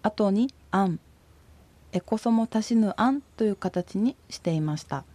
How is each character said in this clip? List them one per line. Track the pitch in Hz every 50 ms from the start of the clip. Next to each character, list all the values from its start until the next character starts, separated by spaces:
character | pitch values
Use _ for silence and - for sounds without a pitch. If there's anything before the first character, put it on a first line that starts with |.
後 | - 220 214 - 214 196
に | 196 208 247 269 - - - -
ア | - 190 196
ン、 | 185 165 - _ - - _ _ _ - _ _ - - - - _ _ - - -
エ | - 180
コ | - - 220 214
ソ | - 233
モ | 226 226 226
タ | - - 220
シ | 214 - 240
ヌ | 226 220 196 - -
ア | 220 254
ン | 269 285 - _ _ -
と | 226
い | 214
う | 196
形 | - - 185 - 180 175 - -
に | 196 214 254 339 _ _ _
し | - -
て | - 175
い | 165 156
ま | 151 151 151
し | 156 -
た。 | - 143 135 - -